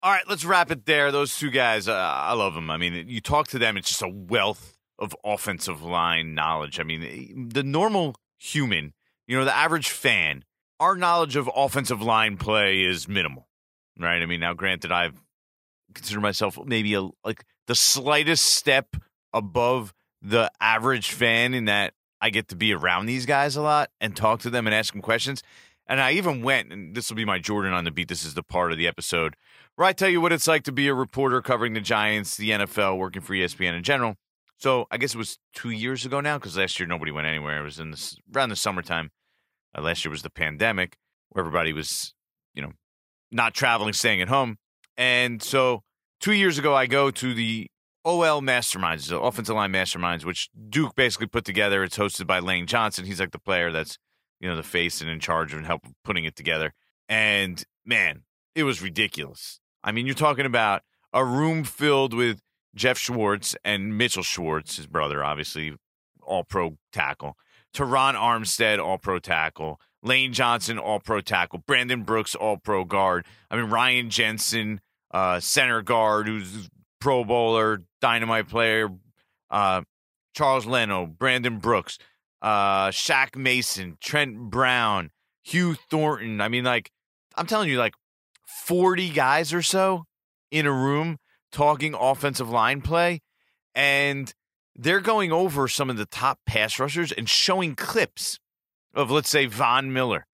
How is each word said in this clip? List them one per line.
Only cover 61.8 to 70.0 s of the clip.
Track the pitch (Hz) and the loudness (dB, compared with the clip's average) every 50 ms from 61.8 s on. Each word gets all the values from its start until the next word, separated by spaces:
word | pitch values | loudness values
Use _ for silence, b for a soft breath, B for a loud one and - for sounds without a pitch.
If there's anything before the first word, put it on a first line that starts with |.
| 147 151 143 139 135 131 110 | 2 4 4 4 2 2 0
with | 117 123 120 110 95 _ _ _ _ _ _ _ | 0 0 0 0 -4 _ _ _ _ _ _ _
Jeff | 107 101 127 127 - | 0 2 2 2 2
Schwartz | - - 123 120 107 101 101 104 - - - - _ | -2 -4 -2 0 0 0 0 0 -2 -6 -6 -6 _
and | 98 104 101 95 107 107 104 | -4 -2 -2 -2 -4 -2 0
Mitchell | 120 120 - 95 90 | 0 0 0 -2 -4
Schwartz, | - - - 87 80 78 78 78 - - - | -4 -4 -4 -4 -2 -2 -4 -4 -6 -12 -12
his | 78 71 | -12 -6
brother, | 78 80 78 73 73 73 71 | -4 -2 -2 -2 -2 -2 -2
obviously, | 71 76 73 76 - - 78 78 78 76 - _ _ _ _ _ _ _ _ | -4 -4 -4 -6 -8 -8 -8 -8 -8 -8 -12 _ _ _ _ _ _ _ _
all-pro | _ 71 92 92 85 _ - 98 87 82 78 - _ _ - | _ -6 -6 -6 -4 _ -2 -2 -2 -2 -6 -10 _ _ -6
tackle. | 104 78 69 69 _ - 73 69 b b b b b b b _ | -6 -4 -4 -4 _ -10 -12 -12 b b b b b b b _
Teron | - 143 127 123 135 131 135 135 | -6 -4 0 2 2 2 2 2
Armstead, | 107 107 120 117 113 110 95 - - 117 110 107 101 | 2 2 2 2 0 0 -4 -2 2 2 2 2 2
all-pro | 82 82 95 92 _ 101 92 90 | 0 -2 -4 -4 _ -4 -4 -4
tackle. | - - 90 80 78 80 - - 78 80 78 - _ _ _ _ | -2 -2 -2 0 0 -2 -4 -6 -8 -8 -8 -10 _ _ _ _